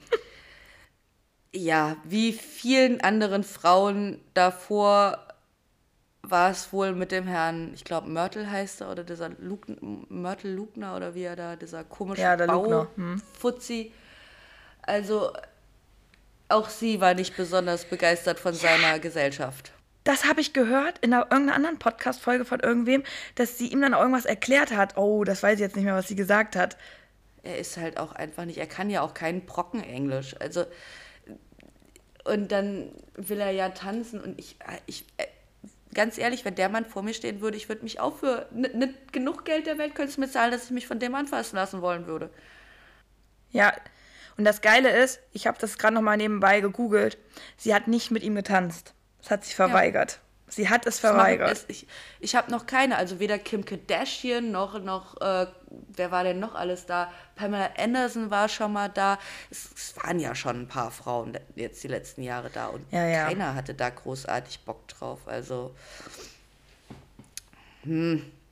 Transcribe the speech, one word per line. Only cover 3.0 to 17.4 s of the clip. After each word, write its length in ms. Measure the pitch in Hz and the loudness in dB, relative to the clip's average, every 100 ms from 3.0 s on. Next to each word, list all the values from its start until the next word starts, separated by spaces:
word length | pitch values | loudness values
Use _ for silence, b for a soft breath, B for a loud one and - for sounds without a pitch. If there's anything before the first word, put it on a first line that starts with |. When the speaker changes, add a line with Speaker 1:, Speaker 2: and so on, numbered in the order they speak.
Speaker 1:
anderen 420 | 190 214 208 196 | 2 2 2 0
Frauen 760 | 202 - 170 185 202 202 202 - - | -2 0 6 6 6 0 -4 -8 -2
davor 880 | 185 180 185 - 208 202 202 202 - - - _ _ _ _ _ _ _ _ | 4 4 2 -2 2 6 6 4 0 -10 -20 _ _ _ _ _ _ _ _
war 280 | 196 180 185 | 0 4 4
es 220 | 185 - | 2 -4
wohl 200 | 196 190 | -2 0
mit 200 | 180 185 | -2 -2
dem 140 | 185 185 | -2 -2
Herrn, 460 | 175 165 165 165 | 0 0 -2 -8
ich 100 | - | -12
glaub, 220 | - 165 - | -6 -6 -4
Mörtel 440 | 160 185 214 208 | -4 -4 -4 -6
heißt 300 | 202 196 - | -6 -6 -10
er, 80 | 196 | -10
oder 140 | 180 | -10
dieser 260 | 175 170 170 - | -10 -10 -10 -10
Lug-, 360 | 180 208 - - | -10 -10 -10 -12
Mörtel 720 | - 104 - 185 175 190 202 | -12 -12 -12 -8 -8 -8 -8
Lugner 440 | 190 214 220 196 185 | -8 -10 -12 -10 -8
oder 180 | 175 | -8
wie 80 | 175 | -8
er 140 | 175 175 | -8 -8
da, 200 | 170 170 | -10 -12
dieser 280 | 170 165 | -14 -14
komische 380 | 160 - 190 190 | -14 -10 -8 0
Speaker 2:
Ja, 140 | 185 175 | 4 4
der 120 | 170 | 4
Lugner. 400 | 170 214 - - - | 4 4 2 0 -4
Hm. 260 | 175 185 - | -6 -6 -8
Speaker 1:
Baufuzzi. 580 | - 240 240 - 233 220 B B B B B B B B B | -4 -4 -4 -6 -8 -8 B B B B B B B B B
Also, 500 | - 208 202 214 180 - - _ _ _ _ _ _ _ _ _ - | -4 -2 0 0 0 -4 -14 _ _ _ _ _ _ _ _ _ 2
auch 200 | 214 214 | 2 2
sie 320 | - 226 208 | -2 0 4
war 140 | 185 | 4
nicht 220 | 180 185 | 4 0
besonders 480 | - | -4